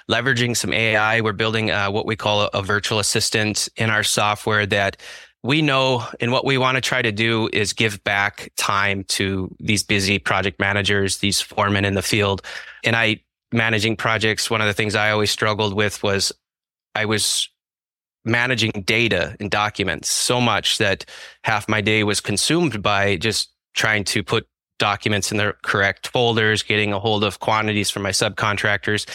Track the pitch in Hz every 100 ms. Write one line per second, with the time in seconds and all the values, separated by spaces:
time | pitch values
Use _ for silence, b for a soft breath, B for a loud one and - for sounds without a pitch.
0 | - 113 123 120 120 117 95 80 113 107
1 | 107 113 110 101 110 110 107 98 101 104
2 | 101 110 107 104 104 101 95 104 - 110
3 | 98 110 - 113 107 104 - - 113 107
4 | 104 - 104 104 113 107 101 101 98 -
5 | B B B _ 113 151 147 135 131 123
6 | 113 - 120 127 139 135 127 131 - 127
7 | 120 104 113 113 110 - 104 - 110 101
8 | 104 101 101 - - - - 98 101 98
9 | 95 - 98 95 92 - 98 104 - 104
10 | 95 98 - 98 95 - 98 101 98 101
11 | 98 - 101 95 - - 101 101 101 98
12 | - 110 101 98 B B B B 117 113
13 | 110 110 _ _ _ 117 113 107 113 107
14 | 117 110 110 101 - 113 107 101 107 107
15 | 107 107 101 - 110 104 107 98 104 -
16 | 104 98 - - _ _ _ _ _ 107
17 | 107 107 - - - _ _ _ _ _
18 | _ _ 113 117 123 123 110 107 92 113
19 | 117 92 78 110 104 104 104 - 92 78
20 | - - - 123 120 101 - - 104 95
21 | B B B B - 107 - 107 104 107
22 | 104 101 - 101 - 160 160 110 104 101
23 | 101 92 110 101 - _ _ - 113 107
24 | 95 104 - 113 - _ _ - 107 101
25 | 110 101 - 104 104 - - 107 98 -
26 | - 127 117 113 110 107 - 107 104 101
27 | 113 104 104 - - 110 107 104 98 101
28 | 98 95 110 90 107 101 107 101 - 104
29 | B